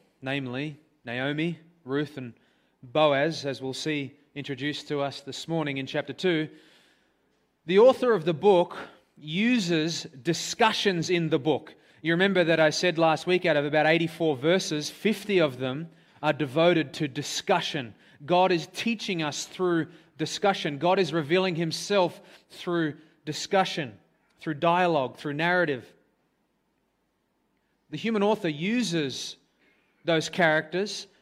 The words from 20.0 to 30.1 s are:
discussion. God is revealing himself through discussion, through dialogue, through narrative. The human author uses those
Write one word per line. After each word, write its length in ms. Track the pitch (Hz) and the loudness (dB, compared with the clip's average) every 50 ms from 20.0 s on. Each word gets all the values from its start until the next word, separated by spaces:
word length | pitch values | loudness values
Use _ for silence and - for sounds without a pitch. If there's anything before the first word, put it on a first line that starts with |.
| _ _ _ - | _ _ _ -8
discussion. 600 | 156 - - - - 196 190 196 - 165 143 135 | -6 -6 -4 0 2 2 2 2 -2 -6 -4 0
God 200 | 156 175 190 196 | 2 2 2 2
is 140 | 185 143 156 | 2 0 0
revealing 440 | 170 147 135 170 185 190 190 170 | -2 -2 0 2 2 2 0 -2
himself 640 | 156 170 160 151 - - - 202 196 180 156 - - - - - - _ _ | -2 -2 -4 -4 -6 -4 -2 0 2 2 0 -2 -8 -20 -20 -20 -20 _ _
through 440 | - - - 180 175 170 160 151 143 - - _ _ _ - | -18 -12 -6 -4 -2 0 0 -2 -4 -8 -16 _ _ _ -12
discussion, 680 | 151 147 - - - 196 190 185 185 - 175 147 117 101 - _ _ _ _ _ _ _ _ | -10 -10 -8 -4 0 2 2 2 2 -2 -6 -8 -8 -10 -16 _ _ _ _ _ _ _ _
through 140 | - 165 151 | -8 -8 -4
dialogue, 600 | 135 175 170 170 180 185 175 165 143 127 120 113 | 0 2 2 2 4 2 2 2 0 0 -2 -6
through 160 | - - 151 143 | -8 -10 -8 -4
narrative. 520 | 151 165 175 180 180 175 151 139 120 - - _ _ _ _ _ _ _ _ _ _ _ _ _ _ _ _ _ _ _ _ _ _ _ _ _ _ _ _ _ _ _ _ _ _ _ _ _ _ _ - | -2 0 0 2 2 2 0 -2 -4 -8 -16 _ _ _ _ _ _ _ _ _ _ _ _ _ _ _ _ _ _ _ _ _ _ _ _ _ _ _ _ _ _ _ _ _ _ _ _ _ _ _ -14
The 60 | 151 | -10
human 260 | 151 - 226 226 208 196 | -6 -4 -2 0 2 2
author 260 | 208 220 208 202 165 | 2 0 0 -2 -4
uses 880 | 151 143 170 202 233 247 233 165 170 165 147 131 117 - - - - _ _ _ _ _ _ _ _ _ _ _ _ _ - | -4 -2 -2 -2 -2 -2 -2 0 0 -2 -2 -2 -4 -8 -10 -12 -14 _ _ _ _ _ _ _ _ _ _ _ _ _ -2
those 240 | 165 | 0